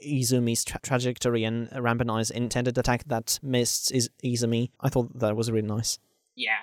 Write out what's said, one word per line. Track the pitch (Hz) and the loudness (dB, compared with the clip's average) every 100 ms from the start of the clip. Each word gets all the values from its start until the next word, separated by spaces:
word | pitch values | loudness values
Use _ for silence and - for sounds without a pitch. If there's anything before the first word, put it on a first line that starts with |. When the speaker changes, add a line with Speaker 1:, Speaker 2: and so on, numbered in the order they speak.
Speaker 1:
Izumi's | 147 139 120 127 120 117 | -2 0 2 4 2 0
tra-, | - - | -2 -6
trajectory | - 123 123 120 135 117 | -2 0 0 0 0 2
and | 110 117 113 | 0 -2 -4
Rampo | 135 120 117 | -2 0 2
Nine's | 120 110 110 | 0 0 -2
intended | 120 120 123 123 127 | -2 -2 0 0 2
attack | 123 123 147 | 2 0 0
that | 113 - - | -4 -2 -4
missed | 139 123 120 - - | 0 0 2 0 0
Iz-, | 131 117 - | 0 0 -2
Izumi. | 127 120 117 117 120 - | -2 0 2 2 0 -2
I | 131 | 0
thought | 131 117 120 | 0 -2 0
that | 107 107 | 0 0
was | 117 | 2
really | 110 107 | 0 0
nice. | 107 117 - _ _ _ | -2 -2 -6 _ _ _
Speaker 2:
Yeah, | - - 107 | -6 -2 -2